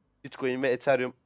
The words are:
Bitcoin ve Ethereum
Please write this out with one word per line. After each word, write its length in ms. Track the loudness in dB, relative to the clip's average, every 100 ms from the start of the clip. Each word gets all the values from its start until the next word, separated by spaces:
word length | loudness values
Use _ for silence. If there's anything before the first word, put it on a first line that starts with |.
| _ _
Bitcoin 380 | -16 -6 -4 0
ve 60 | 0
Ethereum 460 | 0 2 2 0 -6